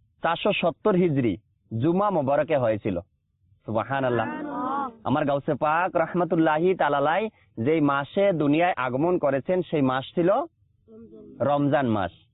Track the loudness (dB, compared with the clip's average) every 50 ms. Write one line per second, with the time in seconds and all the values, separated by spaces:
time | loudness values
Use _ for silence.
0 | _ _ _ _ -4 -2 -2 0 0 -2 0 0 0 -2 -2 0 0 2 2 4
1 | 2 2 2 0 0 0 -2 -4 -8 _ _ _ _ _ -6 -2 0 0 2 2
2 | 0 0 0 0 0 0 0 0 0 0 0 0 2 0 0 0 -2 -4 -4 -4
3 | -6 -10 _ _ _ _ _ _ _ _ _ _ _ -4 -4 -4 -2 -2 -4 -2
4 | -2 0 0 0 -2 -4 -6 -8 -10 -8 -8 -8 -6 -6 -6 -6 -6 -8 -10 -10
5 | -4 -2 -2 0 0 0 -2 -2 -2 -4 -2 -2 0 0 0 0 -2 0 0 -2
6 | -2 0 0 -2 -2 0 0 2 2 2 2 2 2 0 2 2 0 0 2 2
7 | 2 0 0 0 -2 -4 -8 _ _ _ _ -4 -2 0 2 2 2 2 0 -2
8 | -4 -2 0 2 2 2 2 2 0 2 2 2 2 0 0 -2 -4 -4 -2 0
9 | 0 2 2 2 2 0 0 0 0 0 -2 -2 0 0 0 2 2 2 2 0
10 | -4 -4 -2 2 2 4 4 2 0 -4 -10 _ _ _ _ _ _ _ -20 -20
11 | -20 -20 -20 -20 -20 -20 -8 -2 0 0 2 2 2 2 2 2 2 2 0 0
12 | -2 -4 -6 -12 _ _